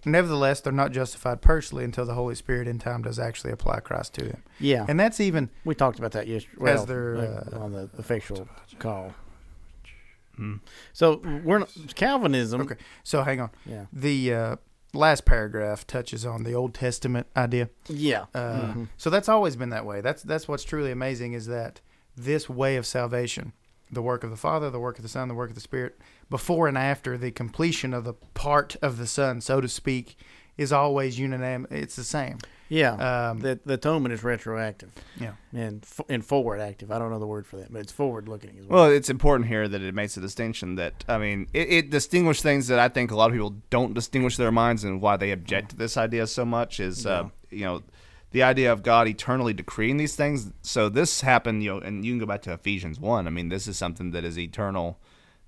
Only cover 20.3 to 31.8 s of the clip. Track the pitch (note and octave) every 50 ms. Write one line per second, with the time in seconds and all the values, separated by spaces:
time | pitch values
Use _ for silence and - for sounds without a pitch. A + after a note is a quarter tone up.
20.3 | D#3 D#3 D#3 - C#3+ C#3 - - D#3+ D3+ C#3+ C3 B2 B2+ C3 C3+ C3 A#2 B2 A#2+
21.3 | A#2+ A#2 G#2+ A#2 A#2+ A#2 A2+ - - - _ _ _ _ _ _ - B2 A#2+ C#3
22.3 | D3+ D3+ - - B2 B2 C3+ C3+ C3+ B2+ A2+ - - B2 A#2+ A#2+ B2 B2 B2 A#2
23.3 | - - - A2+ - _ _ _ _ _ _ - - B2 A#2 B2 B2 A#2 A#2+ A2+
24.3 | A2+ A2 - D#3 D#3+ D#3 D3+ C#3 B2 A#2+ B2 B2 A#2+ - A2+ A2 - - B2+ B2
25.3 | A#2 A#2 B2 A#2 A2+ A2 - - C3+ B2+ B2 - - _ - - _ _ - -
26.3 | - B2 - - F3 E3 E3 C#3+ C3+ C3 C3+ C#3 C#3 - - B2+ B2 A#2+ B2+ B2
27.3 | - - A#2+ A2 - - E3 E3+ - - - B2+ B2+ B2 A2+ A#2+ A2 - - -
28.3 | - - - D3 D3 D3 C#3+ - - - D3+ C#3 A#2+ A#2 A#2+ A2+ - C#3+ C#3 C3
29.3 | B2 A#2+ - - C3+ C3+ B2+ A#2+ - - - C3+ C3 B2+ B2 - - - - -
30.3 | - - _ _ _ - D3 C3 D3 C#3 C#3+ D3 C#3 C#3 C3+ C3 A#2+ B2+ C#3 C3
31.3 | C3 B2+ B2+ B2+ B2+ B2 C3+ - C#3 D3